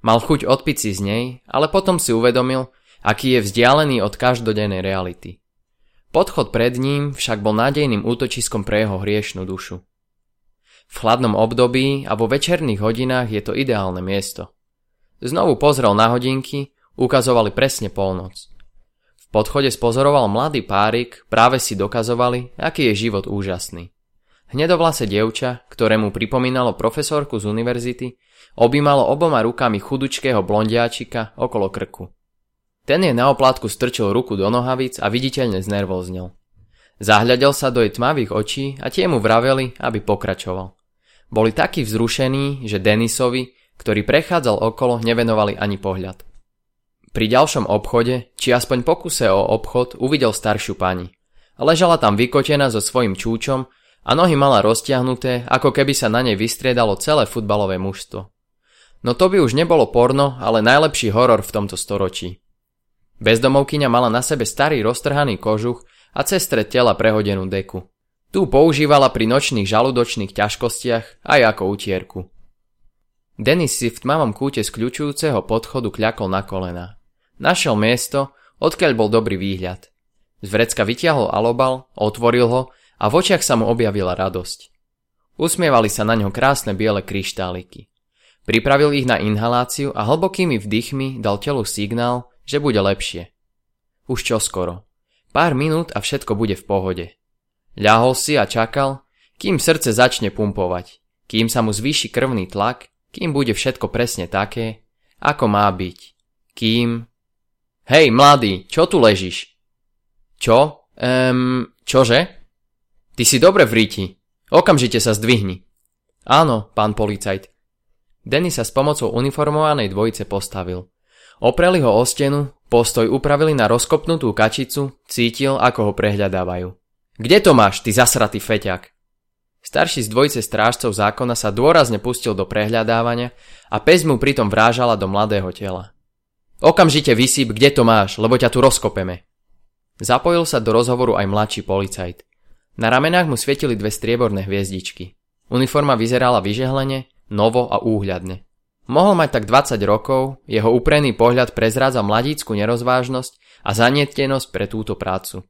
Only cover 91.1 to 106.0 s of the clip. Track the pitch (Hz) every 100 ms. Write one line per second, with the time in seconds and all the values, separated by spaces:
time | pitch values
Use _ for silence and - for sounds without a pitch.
91.1 | 131 107 101 - 139 104 - 104 117 120
92.1 | 123 - _ - 143 143 107 98 98 -
93.1 | 87 87 _ _ _ _ _ _ _ -
94.1 | 127 - 113 - 95 87 87 _ _ _
95.1 | _ _ - 165 131 151 156 165 104 -
96.1 | 139 - 104 110 95 - 98 95 87 85
97.1 | _ _ _ _ _ _ - 104 113 123
98.1 | 131 - 147 101 117 113 143 135 135 _
99.1 | _ _ _ 202 165 - 160 131 110 123
100.1 | - 107 - 104 101 90 90 90 _ _
101.1 | _ _ 110 113 127 110 104 123 147 110
102.1 | - 131 117 90 101 107 127 - _ _
103.1 | - 175 143 127 107 131 127 107 117 117
104.1 | - 87 98 104 - 113 110 _ _ _
105.1 | _ - 147 117 104 104 92 90 -